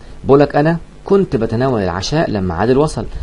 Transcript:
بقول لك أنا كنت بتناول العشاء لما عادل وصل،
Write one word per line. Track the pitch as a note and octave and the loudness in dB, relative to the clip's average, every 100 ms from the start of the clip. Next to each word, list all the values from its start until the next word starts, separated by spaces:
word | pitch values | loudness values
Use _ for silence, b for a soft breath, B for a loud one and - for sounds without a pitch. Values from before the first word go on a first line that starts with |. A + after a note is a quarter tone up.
| B B - | B B 2
بقول | C#3 | 4
لك | C#3 D3 | 4 2
أنا | D3+ E3+ - - - | 0 -2 -6 -16 0
كنت | G3 F3+ B2+ | 0 2 -2
بتناول | A2 A2 C3+ A#2 | -2 -2 0 0
العشاء | F2+ F2 - D3+ - | -2 -4 -2 -2 0
لما | G#2 F#2 | -2 -2
عادل | E2 A2+ C3 | -2 2 2
وصل، | D3+ - G#2+ B | 2 -2 -8 B